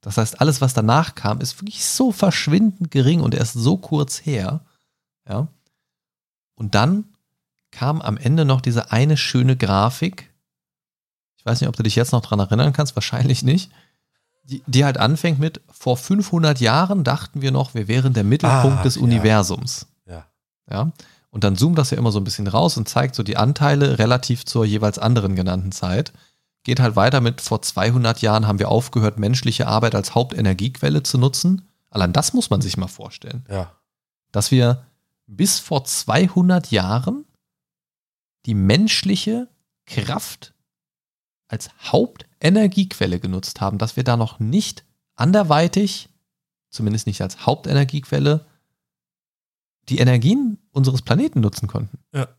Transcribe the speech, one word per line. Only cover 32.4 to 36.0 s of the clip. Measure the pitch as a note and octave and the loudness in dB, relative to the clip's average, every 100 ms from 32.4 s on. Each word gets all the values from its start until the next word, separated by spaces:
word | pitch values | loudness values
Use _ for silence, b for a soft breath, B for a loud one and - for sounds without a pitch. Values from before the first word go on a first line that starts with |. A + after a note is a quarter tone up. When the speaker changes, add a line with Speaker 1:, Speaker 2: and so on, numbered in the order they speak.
| A#3 | 0
Speaker 1:
man | G#2+ | 0
sich | A#2 F#2 | 0 -2
mal | F#2 | -6
vorstellen. | - A2 - - B2 B2+ | -8 -18 -16 -14 -14 -8
Speaker 2:
Ja. | G2 F2 _ _ _ _ _ _ | -8 -8 _ _ _ _ _ _
Speaker 1:
Dass | G#2 G2+ | -4 2
wir | C3 A#2+ B2+ - _ _ _ _ | 4 4 2 -4 _ _ _ _
bis | G2+ F#3+ - | -2 0 0
vor | - D3 | -2 -4
zweihundert | C3+ - | -4 -8